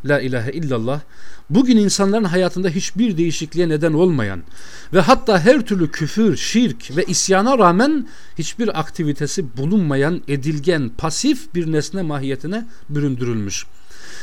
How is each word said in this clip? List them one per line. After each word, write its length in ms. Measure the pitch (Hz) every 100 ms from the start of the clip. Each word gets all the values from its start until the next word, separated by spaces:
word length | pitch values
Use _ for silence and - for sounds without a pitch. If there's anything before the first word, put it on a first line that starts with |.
la 160 | 135 143
ilahe 320 | 131 123 113
illallah, 480 | - 147 120 113 147 - - - - -
bugün 260 | 180 254 226
insanların 480 | 202 - 196 220
hayatında 440 | 190 180 180 175 190
hiçbir 480 | 156 - 185 240 165
değişikliğe 520 | 170 - - 170 170
neden 240 | 151 165
olmayan 500 | 151 185 143 101 92 - - - - -
ve 80 | 185
hatta 400 | 175 254 - 190
her 200 | 185 294
türlü 300 | - 196 156
küfür, 460 | - 151 214 220 139
şirk 600 | - 226 226 117 - 143
ve 80 |
isyana 540 | 190 175 - 190 233 269
rağmen 500 | 180 180 277 302 - - - -
hiçbir 420 | 156 - 233 160
aktivitesi 760 | 147 - 151 143 147 - 135 110
bulunmayan, 640 | 143 214 156 139 147 175 -
edilgen, 640 | 143 139 151 147 160 120 -
pasif 560 | 160 - 277 262 -
bir 180 | 175 160
nesne 300 | 156 - 196
mahiyetine 640 | 160 143 135 135 156 220 233 - -
büründürülmüş. 800 | 147 143 123 123 113 98 - - - - - - -